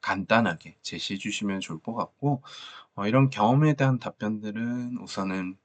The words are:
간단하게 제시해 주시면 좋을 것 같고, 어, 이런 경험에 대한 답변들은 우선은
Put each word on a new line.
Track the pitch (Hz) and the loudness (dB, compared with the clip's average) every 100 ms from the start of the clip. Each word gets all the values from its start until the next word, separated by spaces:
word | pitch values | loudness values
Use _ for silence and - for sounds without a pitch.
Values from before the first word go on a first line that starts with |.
간단하게 | - 95 92 110 107 82 78 - | -4 -4 2 4 4 -2 -12 -16
제시해 | - 80 - 95 | -12 -8 -6 -6
주시면 | 107 - 101 98 | -6 -4 -4 -4
좋을 | 92 80 | -6 -10
것 | - 113 | -8 -6
같고, | 95 _ 143 135 - - - - - - | -6 _ -2 -2 -6 -18 -18 -20 -16 -4
어, | 101 | 2
이런 | 127 135 | 6 4
경험에 | 131 107 135 156 143 | 4 4 6 6 4
대한 | 135 127 | 2 2
답변들은 | - - 107 107 107 107 117 123 123 120 | -2 -6 -4 -4 -6 -6 -4 -4 -6 -8
우선은 | 92 - 95 95 92 95 | -8 -6 -4 -4 -6 -10